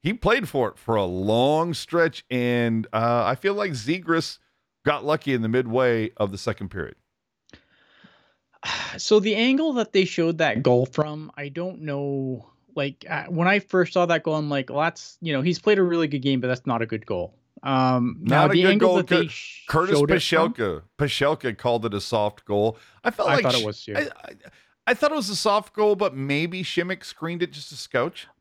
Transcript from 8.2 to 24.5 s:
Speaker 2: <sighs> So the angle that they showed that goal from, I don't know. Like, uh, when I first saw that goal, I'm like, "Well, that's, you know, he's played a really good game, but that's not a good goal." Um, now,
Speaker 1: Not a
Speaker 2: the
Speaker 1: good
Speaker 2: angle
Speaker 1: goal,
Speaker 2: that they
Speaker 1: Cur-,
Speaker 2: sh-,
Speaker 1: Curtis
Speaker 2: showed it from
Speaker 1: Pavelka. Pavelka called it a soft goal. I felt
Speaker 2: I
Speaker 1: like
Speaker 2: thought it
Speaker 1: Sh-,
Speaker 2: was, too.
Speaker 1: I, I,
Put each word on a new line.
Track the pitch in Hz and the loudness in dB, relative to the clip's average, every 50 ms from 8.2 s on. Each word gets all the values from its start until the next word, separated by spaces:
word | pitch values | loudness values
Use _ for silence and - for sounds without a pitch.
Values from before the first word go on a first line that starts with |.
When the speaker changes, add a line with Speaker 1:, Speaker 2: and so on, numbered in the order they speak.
| _ _ _ _ _ _ _ _ - | _ _ _ _ _ _ _ _ -8
Speaker 2:
<sighs> | - - - - - - | -8 -8 -8 -8 -10 -10
So | - - - 214 214 | -10 0 4 4 4
the | 190 220 208 | 4 2 0
angle | 214 226 254 269 277 320 320 269 | 2 2 2 2 2 0 0 0
that | 240 214 - - | -2 -4 2 2
they | 196 190 | 2 2
showed | - - - 165 165 170 156 | 2 0 0 0 0 0 0
that | 165 143 110 113 - | 0 0 0 2 2
goal | 127 123 123 - | 4 4 4 2
from, | 127 - - 151 151 151 151 156 - _ | 0 -2 -4 -2 -2 -4 -12 -14 -16 _
I | 147 143 143 | -14 -14 -12
don't | 139 165 175 185 185 - | -8 -8 -8 -8 -10 -10
know. | 156 151 139 139 143 143 139 139 135 131 131 120 117 _ _ _ _ _ _ | -8 -6 -6 -4 -4 -4 -4 -4 -4 -6 -8 -8 -12 _ _ _ _ _ _
Like, | 156 139 143 - _ - - | -4 -4 -4 -6 _ -10 -8
uh, | - 147 - | -8 -8 -6
when | - 180 160 170 | -6 -2 0 2
I | 180 202 202 | 2 2 2
first | 196 _ - 185 175 170 - | 0 _ 2 2 2 2 2
saw | 185 175 | 0 2
that | 170 170 160 - | 2 0 0 0
goal, | 165 156 | -2 -2
I'm | 156 151 147 | -2 -2 -2
like, | 143 139 131 127 | -2 -4 -4 -4
"Well, | 123 143 | -4 -2
that's, | 156 170 - - - - - _ | -2 -2 -4 -6 -20 -20 -18 _
you | 175 165 147 | -6 -4 -2
know, | 135 | 0
he's | 135 175 170 - | 0 0 -2 0
played | - 214 214 | 2 2 4
a | 196 185 | 4 4
really | 175 170 170 165 | 2 2 0 0
good | 151 147 139 | 0 -2 -2
game, | 127 139 135 127 | 0 0 0 0
but | 120 | 0
that's | 127 127 120 _ | -2 -2 -2 _
not | 139 120 113 | -4 -2 -2
a | 113 | -2
good | 113 113 107 - | -4 -6 -8 -6
goal." | - 107 90 87 - _ _ _ _ _ - - | -6 -6 -6 -6 -8 _ _ _ _ _ -10 -4
Um, | 139 135 131 131 127 127 123 120 123 - - | 0 2 2 4 4 2 2 0 -2 -4 -4
now, | - 117 135 151 | -2 0 2 4
Speaker 1:
Not | 170 - | 4 4
a | - | 4
Speaker 2:
the | 170 185 | 4 4
Speaker 1:
good | 185 | 4
Speaker 2:
angle | 202 208 185 185 | 4 6 4 4
Speaker 1:
goal, | 180 | 4
Speaker 2:
that | 180 180 | 2 2
they | - 175 170 170 | 2 2 0 0
Speaker 1:
Cur-, | 156 | -2
Speaker 2:
sh-, | - - - - - - - | -6 -14 -14 -16 -18 -18 -10
Speaker 1:
Curtis | - - 156 175 190 180 | -2 0 0 2 4 2
Speaker 2:
showed | 147 147 143 | 2 4 4
it | 190 175 - | 2 0 0
from | - 165 160 165 226 240 | 2 2 2 2 0 0
Speaker 1:
Pavelka. | - 113 98 82 73 - _ _ | -2 -4 -4 -4 -6 -10 _ _
Pavelka | - 147 139 - - 139 143 160 151 - 127 104 | -4 -2 -2 0 0 2 2 0 0 -4 -6 -6
called | - - 123 117 117 107 | -2 0 0 0 2 0
it | 117 98 | -2 -4
a | 101 | -4
soft | - - - 110 104 104 - - _ | -4 -2 0 0 0 0 -4 -8 _
goal. | - 104 104 104 113 113 - - - _ _ - | -2 0 2 2 0 -2 -6 -20 -20 _ _ -6
I | 233 | -6
felt | 226 - 311 - | -2 -2 0 2
Speaker 2:
I | - | 2
Speaker 1:
like | 269 202 | 2 2
Speaker 2:
thought | 131 123 | 2 0
it | 123 | 0
Speaker 1:
Sh-, | 110 | -2
Speaker 2:
was, | 107 104 - - | -4 -6 -10 -12
too. | - 104 | -6 -6
Speaker 1:
I, | - 302 - - - - | -4 -4 -6 -8 -16 -20
I, | - - _ _ - | -20 -20 _ _ -20